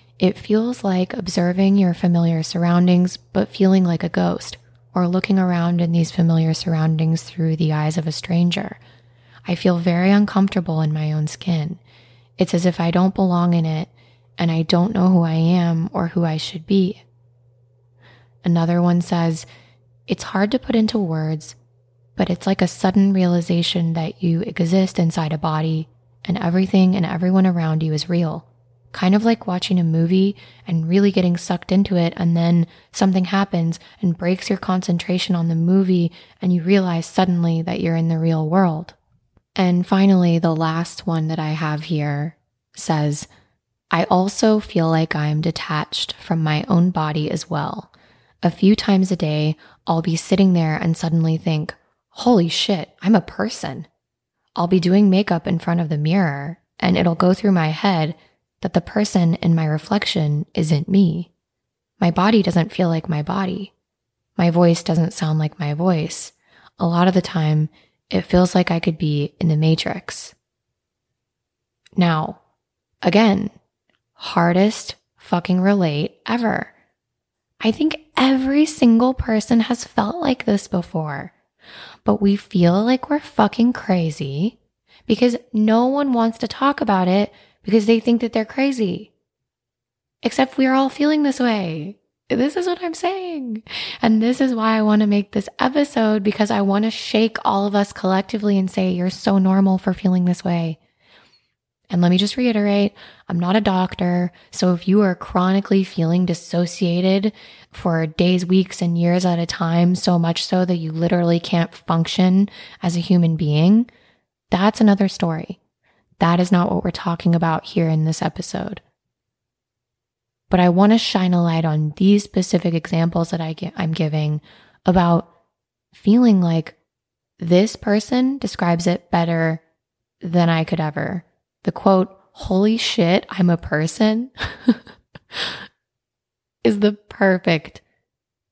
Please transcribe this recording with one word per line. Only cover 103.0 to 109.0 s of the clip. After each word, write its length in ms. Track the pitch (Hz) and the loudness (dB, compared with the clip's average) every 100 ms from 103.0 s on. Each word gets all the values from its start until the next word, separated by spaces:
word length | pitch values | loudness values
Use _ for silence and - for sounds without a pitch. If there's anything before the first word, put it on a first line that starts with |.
| - - _ | -20 -20 _
I'm 100 | 170 | -4
not 200 | 175 208 | 0 0
a 40 | |
doctor. 720 | 214 185 185 - 180 175 180 - _ | 2 0 -2 -2 -2 0 -2 -6 _
So 240 | - 185 | -2 0
if 140 | 175 - | 0 2
you 140 | 196 | 2
are 120 | 202 | 2
chronically 680 | 180 - 180 180 196 196 196 | -2 -4 0 2 0 2 0
feeling 420 | 190 - 165 175 180 | 0 -2 0 2 0
dissociated 1080 | 170 - 175 175 - 180 170 185 190 208 - - - - | -2 -2 -2 -2 -2 -2 0 0 0 0 -6 -20 -20 -20
for 380 | - 185 165 160 | -6 -2 -2 -2
days, 380 | 156 175 180 175 | 0 2 2 2
weeks, 360 | 185 185 - | 2 2 -2
and 160 | 175 | -2
years 280 | 170 | 0